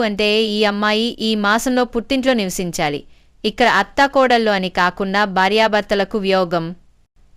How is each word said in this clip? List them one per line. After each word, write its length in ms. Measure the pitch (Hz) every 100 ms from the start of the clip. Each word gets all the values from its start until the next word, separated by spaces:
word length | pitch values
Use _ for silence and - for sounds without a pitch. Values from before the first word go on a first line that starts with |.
అంటే 420 | 226 202 208 214
ఈ 220 | 220 208
అమ్మాయి 520 | 214 202 208 214 233 -
ఈ 140 | 220
మాసంలో 500 | 220 202 220 262 247
పుట్టింట్లో 480 | 247 240 226 269 254
నివసించాలి. 720 | 247 190 175 180 160 156 143 - - _ _
ఇక్కడ 240 | 220 214 233
అత్తాకోడళ్ళు 800 | 180 202 - 277 277 254 240 220
అని 180 | 202 185
కాకుండా 560 | 185 180 180 196 196
భార్యాభర్తలకు 960 | 208 185 190 214 220 208 202 202 190 220
వియోగం. 560 | 190 190 185 175 165 175 _ _ _ _ _